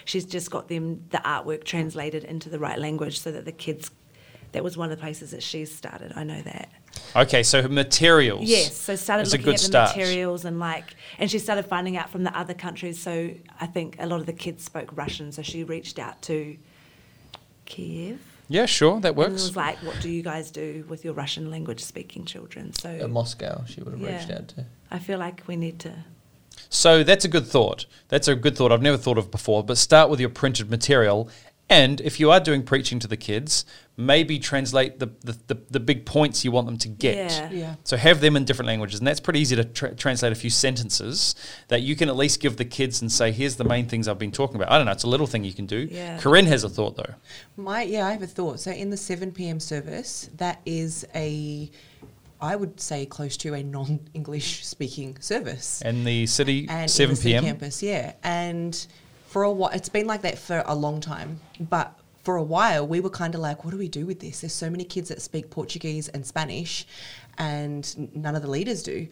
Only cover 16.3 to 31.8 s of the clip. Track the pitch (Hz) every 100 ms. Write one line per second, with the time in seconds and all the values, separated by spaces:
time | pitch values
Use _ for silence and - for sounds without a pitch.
16.3 | 156 151 156 - _ - _ - _ -
17.3 | - _ _ - - 170 165 180 262 -
18.3 | - - 165 240 - 151 214 190 143 180
19.3 | 190 185 185 151 - 160 - 170 170 165
20.3 | 156 156 151 156 156 156 160 165 151 143
21.3 | 156 156 160 160 117 - - - - -
22.3 | - - - - - 170 170 120 117 117
23.3 | - - - 123 - - - - 175 165
24.3 | - - - 131 - - 180 180 190 175
25.3 | 175 - 170 165 170 165 165 - - _
26.3 | _ _ - - - 170 160 151 196 180
27.3 | 165 120 139 101 - - - - 143 147
28.3 | 127 147 - 123 117 143 135 127 110 92
29.3 | 104 - 107 104 120 - 156 156 139 123
30.3 | - 135 117 107 113 - 139 107 101 113
31.3 | - - _ - 175